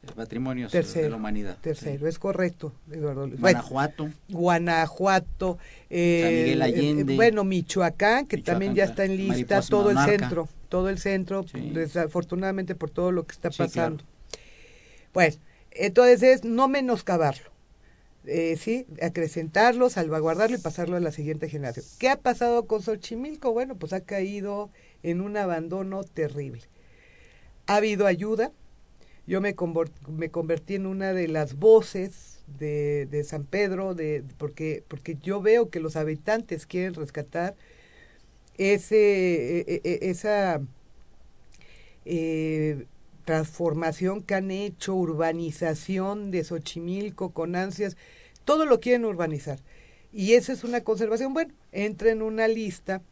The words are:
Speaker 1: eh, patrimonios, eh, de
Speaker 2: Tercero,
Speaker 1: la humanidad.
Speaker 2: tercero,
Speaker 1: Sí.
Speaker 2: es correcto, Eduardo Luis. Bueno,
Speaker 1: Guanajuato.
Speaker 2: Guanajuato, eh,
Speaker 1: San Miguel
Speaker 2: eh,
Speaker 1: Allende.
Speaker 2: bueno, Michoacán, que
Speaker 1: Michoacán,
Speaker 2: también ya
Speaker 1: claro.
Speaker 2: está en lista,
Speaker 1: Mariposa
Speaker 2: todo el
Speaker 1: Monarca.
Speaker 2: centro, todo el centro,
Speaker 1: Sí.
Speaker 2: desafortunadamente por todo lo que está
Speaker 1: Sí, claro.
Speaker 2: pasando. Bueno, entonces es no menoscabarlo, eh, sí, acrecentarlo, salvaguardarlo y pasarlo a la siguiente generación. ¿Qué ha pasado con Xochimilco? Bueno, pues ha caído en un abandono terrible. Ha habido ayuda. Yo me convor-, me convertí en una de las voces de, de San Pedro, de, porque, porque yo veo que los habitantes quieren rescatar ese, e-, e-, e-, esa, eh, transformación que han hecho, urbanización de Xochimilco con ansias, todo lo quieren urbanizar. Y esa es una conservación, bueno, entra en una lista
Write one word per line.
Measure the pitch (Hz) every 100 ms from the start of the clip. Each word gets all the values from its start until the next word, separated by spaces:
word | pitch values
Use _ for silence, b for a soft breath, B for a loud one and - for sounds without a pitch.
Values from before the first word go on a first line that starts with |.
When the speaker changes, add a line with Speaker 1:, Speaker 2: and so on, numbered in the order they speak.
Speaker 1:
eh, | - -
patrimonios, | 113 117 131 127 120
eh, | 175
de |
Speaker 2:
Tercero, | 156 170 151
Speaker 1:
la | 113
humanidad. | 107 104 101 92
Speaker 2:
tercero, | 151 151 - 139 151
Speaker 1:
Sí. |
Speaker 2:
es | 165
correcto, | 196 196 180 175 156 - -
Eduardo | 156 151 135 139
Luis. | 131
Bueno, | 185 156 -
Speaker 1:
Guanajuato. | 131 143 - 151 151 -
Speaker 2:
Guanajuato, | 185 175 170 170 165 160 - 196 190 180 - 185 175 B B B
eh, | 175 175 170
Speaker 1:
San | 165
Miguel | 165 165 135
Speaker 2:
eh, |
Speaker 1:
Allende. | 131 175 147 151 143 135
Speaker 2:
bueno, | 233 214
Michoacán, | 196 190 170 - 175 160 202 240 285
que | -
Speaker 1:
Michoacán, | -
Speaker 2:
también | 175 196 196
ya | 196
Speaker 1:
claro. |
Speaker 2:
está | - 196
en | 190
lista, | 190
Speaker 1:
Mariposa | 185 123 202 185
Speaker 2:
todo | 208 170
el | 131
Speaker 1:
Monarca. | 139 208
Speaker 2:
centro, | 123 170 160 - -
todo | 180 185
el | 196
centro, | 202 196 180 196 185
Speaker 1:
Sí. | 131 135
Speaker 2:
desafortunadamente | 156 160 175 160 175 175 175 190 190 185 170
por | 156
todo | - 180
lo | 180 160
que |
está | - 170
Speaker 1:
Sí, | 160
claro. | 170
Speaker 2:
pasando. | 175 165 156 - - - B B B B B B B B
Bueno, | - 165 151 b b b
entonces | - 202 190 247 247
es | 247 262
no | 226 233 269
menoscabarlo, | 277 262 220 - 175 156 - - - _ - b b b _ -
eh, | 156 165 165
sí, | - 240 254 151
acrecentarlo, | 165 170 165 170 160 175 226 240 254
salvaguardarlo | 247 165 156 156 165 220 240
y |
pasarlo | 170 165 175 180
a |
la | 170
siguiente | 151 147 151 156
generación. | 143 139 117 - -
¿Qué | -
ha | 277
pasado | 254 240 240 240 233
con | 220
Xochimilco? | 202 214 - 226 277 302 262
Bueno, | 233 262 214
pues | 156
ha | 190
caído | 185 202 190 202 196 202 208 b b b
en | 165 170
un | 196 208
abandono | 190 170 165 185 190 190
terrible. | 190 - 151 139 139 117 - b b b b b b b b b -
Ha | 202
habido | 214 202 202
ayuda. | 175 202 220 254 - - - - - b b -
Yo | 185
me | 202 196
convor-, | 175 165 160 - 139
me | 156 160
convertí | 165 165 165 - 196
en | 190
una | 190 190
de | 185 170
las | 160 147 135
voces | 208 220 220 196 185 - - - - 139
de, | 151 147 147 147 139
de | 147
San | 147 156 143
Pedro, | 190 202 185 190
de, | 180 156 151 135 -
porque, | 147 143 156 151 -
porque | 147 - 160
yo | 175 196
veo | 196 226 220
que | 170
los | 160 156
habitantes | 156 156 - 220 226 160 -
quieren | 180 185 170
rescatar | 143 - 147 160 175 202 b b b b b b b - - -
ese, | 196 202 - 214 208 196 185 170 123 170
e-, | -
e-, | 170
e-, | - 175 190
esa, | 175 214 208 190 160 143 - _ - - - - - - - b b b b -
eh, | 170 160 160 156 156 156 147 - - - - -
transformación | 160 156 - 170 151 165 160 185 196
que | - 196
han | 190
hecho, | 190 202 180 - 190
urbanización | 170 156 165 165 170 156 170 156 - 190 190 208 202
de | 185
Xochimilco | 160 165 156 - 170 190 202 - 185
con | 170 165 180
ansias, | 190 190 202 - B B B B -
todo | 302 311
lo | 240
quieren | 240 247 226
urbanizar. | 180 165 151 151 135 - b b b b
Y | - 190
esa | 240 -
es | 262
una | 233 240
conservación, | 220 214 220 220 269
bueno, | 269 330 - _
entra | 185 208 202 220
en | 220
una | 220 220 226
lista | 226 214 170 - 190 180